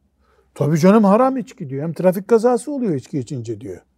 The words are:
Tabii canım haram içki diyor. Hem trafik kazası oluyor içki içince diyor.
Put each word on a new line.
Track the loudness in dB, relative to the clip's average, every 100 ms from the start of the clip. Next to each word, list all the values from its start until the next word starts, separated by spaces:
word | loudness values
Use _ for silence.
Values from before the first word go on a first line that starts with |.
| _ _ _ _ _
Tabii | -4 -2 2
canım | 4 6
haram | 4 4 2 -2
içki | -10 -14 -10
diyor. | -8
Hem | -8
trafik | 0 0 0 0
kazası | 2 2 -2 -4
oluyor | -6 -4
içki | -4 -6 -8
içince | -8 -10 -10 -10
diyor. | -12 -16 _